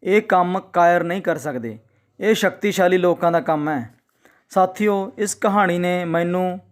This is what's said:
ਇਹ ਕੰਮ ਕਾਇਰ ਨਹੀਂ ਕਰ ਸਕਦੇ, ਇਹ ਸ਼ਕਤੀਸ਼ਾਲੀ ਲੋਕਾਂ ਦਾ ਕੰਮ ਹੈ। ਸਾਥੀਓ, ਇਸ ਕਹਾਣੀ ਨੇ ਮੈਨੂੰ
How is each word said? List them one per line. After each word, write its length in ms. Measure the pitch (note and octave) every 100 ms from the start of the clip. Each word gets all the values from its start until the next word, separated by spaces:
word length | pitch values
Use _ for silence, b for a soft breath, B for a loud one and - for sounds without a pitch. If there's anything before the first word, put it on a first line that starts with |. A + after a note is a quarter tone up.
ਇਹ 200 | - G3+
ਕੰਮ 380 | G#3+ F#3 F3+ F#3
ਕਾਇਰ 440 | - F3+ E3+ F3
ਨਹੀਂ 180 | E3+ F#3
ਕਰ 160 | F3 D#3
ਸਕਦੇ, 400 | C#3 B2+ A#2 A2 _ _ _ _
ਇਹ 140 | G3
ਸ਼ਕਤੀਸ਼ਾਲੀ 640 | A3 G3 - G#3 G3 F3+ F#3
ਲੋਕਾਂ 340 | F3+ E3+ E3+
ਦਾ 80 | E3+
ਕੰਮ 280 | - D#3 D3
ਹੈ। 260 | D3 A#2 _ _ b b b b
ਸਾਥੀਓ, 640 | - F#3 F#3 G#3 G3 F#3+ -
ਇਸ 160 | G#3
ਕਹਾਣੀ 440 | - A3 G3+ F#3+ F3
ਨੇ 260 | F3 F3+
ਮੈਨੂੰ 560 | F3 E3 F3 F3+ F#3 F3+ _